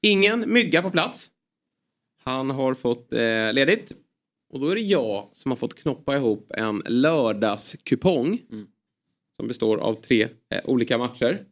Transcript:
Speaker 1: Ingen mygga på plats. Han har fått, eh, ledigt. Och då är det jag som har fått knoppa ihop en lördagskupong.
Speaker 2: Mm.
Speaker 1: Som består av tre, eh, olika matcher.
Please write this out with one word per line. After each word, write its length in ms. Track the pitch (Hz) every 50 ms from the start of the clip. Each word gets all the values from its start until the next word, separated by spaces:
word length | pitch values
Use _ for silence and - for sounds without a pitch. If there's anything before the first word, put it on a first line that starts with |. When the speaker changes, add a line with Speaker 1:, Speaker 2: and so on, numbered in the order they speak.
Speaker 1:
Ingen 520 | - 214 208 196 196 208 220 240 220 - 214
mygga 280 | 240 233 165 156 160
på 100 | 180 190
plats. 360 | 180 170 165 247 - - - - _ _ _ _ _ _ _ _ _ _ _ _ _ _ _ _ _ _ _
Han 260 | 131 127 131 131 135
har 240 | 135 131 135 131 131
fått, 400 | 127 - 123 120 120 - _ -
eh, 400 | 117 117 113 113 113 110 110 110
ledigt. 380 | 135 139 151 202 226 185 - - - _ _ _ _ _ _ _ _ _ _ -
Och 60 | 135
då 100 | 135 156
är 60 | 185
det 60 | 220
jag 480 | 226 196 196 156 123 110 101 98 104 - _
som 180 | - - 135
har 40 | 127
fått 200 | 123 - - -
knoppa 400 | - - 151 131 - - - 139
ihop 340 | 143 135 113 107 104 - _ -
en 260 | - 110 110 107 101 -
lördagskupong. 1500 | - 117 123 135 156 165 156 123 113 107 101 110 107 101 101 - - - - _ - - - - 185 180 139 120 156 214 240 - _
Speaker 2:
Mm. 160 | 117 107 104 _ _ _ _ _ _ _ _ _ _ _ _ _ _
Speaker 1:
Som 100 | _ 113
består 300 | 113 120 - 113 110 110
av 160 | - - 113 113
tre, 300 | 110 - - 127 110 107 117 - _ _ _ -
eh, 60 | - -
olika 340 | - 135 123 117 - 127
matcher. 460 | 117 123 123 120 - 123 120 175 196 - _